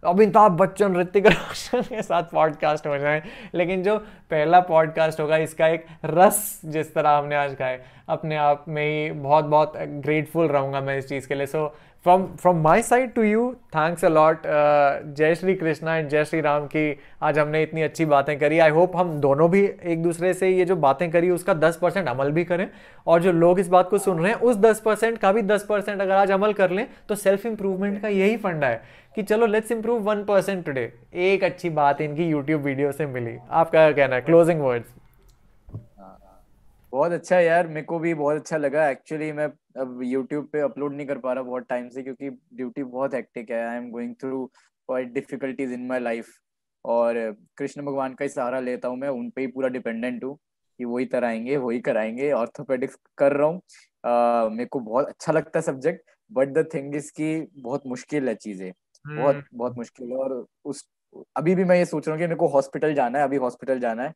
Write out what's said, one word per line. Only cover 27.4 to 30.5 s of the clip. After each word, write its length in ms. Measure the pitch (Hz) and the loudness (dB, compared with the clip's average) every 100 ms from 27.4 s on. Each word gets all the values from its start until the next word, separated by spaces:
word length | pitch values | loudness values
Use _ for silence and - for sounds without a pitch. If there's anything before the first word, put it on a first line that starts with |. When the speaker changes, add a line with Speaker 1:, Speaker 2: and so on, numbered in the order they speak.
| 233 | -2
Speaker 1:
इम्प्रूवमेंट 560 | 220 196 185 202 202 | -6 -4 -4 -4 -4
का 60 | 214 | -2
यही 280 | 196 190 226 | 2 2 2
फंडा 300 | 214 160 139 | -2 -2 0
है 420 | 117 - - _ - | -2 -6 -20 _ -10
कि 40 | |
चलो, 240 | 208 214 233 | -2 2 2
let's 240 | 214 220 | 2 -2
improve 320 | 233 220 240 202 | -4 -2 -2 -2
one 140 | 208 208 | -2 2
percent 340 | 202 180 | 2 2